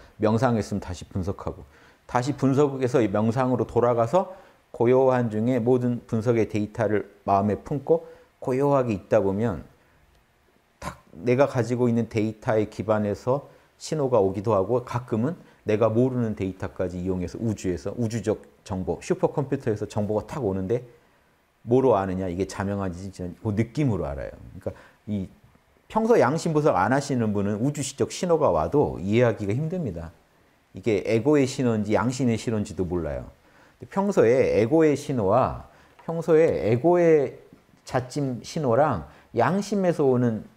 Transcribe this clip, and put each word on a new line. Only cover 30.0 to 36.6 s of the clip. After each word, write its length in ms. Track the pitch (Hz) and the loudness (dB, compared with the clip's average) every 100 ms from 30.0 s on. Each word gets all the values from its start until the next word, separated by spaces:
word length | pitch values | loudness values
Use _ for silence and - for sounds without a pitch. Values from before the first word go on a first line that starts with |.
| 82 - _ _ _ _ _ | -12 -16 _ _ _ _ _
이게 280 | - 113 101 | -6 0 0
에고의 440 | - 113 131 151 127 | 2 0 4 4 2
신호인지 440 | - 127 110 101 | 0 0 0 2
양심의 460 | 107 113 127 127 110 | 2 2 0 0 0
신호인지도 460 | - 110 98 90 | -2 -4 -4 -4
몰라요. 420 | 90 87 78 65 60 - _ _ _ _ | -4 -2 -4 -6 -10 -18 _ _ _ _
근데 100 | - | -8
평소에 680 | 196 202 185 113 131 95 82 | -4 0 4 4 4 4 2
에고의 360 | 117 160 160 135 | 4 4 4 2
신호와, 680 | - 131 95 117 104 64 - _ _ _ | -2 -2 2 2 2 -2 -12 _ _ _
평소에 640 | - 165 165 156 160 85 | -10 -4 2 4 4 2